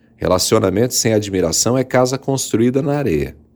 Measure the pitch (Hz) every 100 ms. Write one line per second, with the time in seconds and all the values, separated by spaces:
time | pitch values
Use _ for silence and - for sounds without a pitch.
0 | _ _ 82 90 - 113 101 92 123 -
1 | 113 110 104 95 82 82 - 127 127 127
2 | 127 131 - 135 - - 120 127 143 143
3 | 135 78 - - _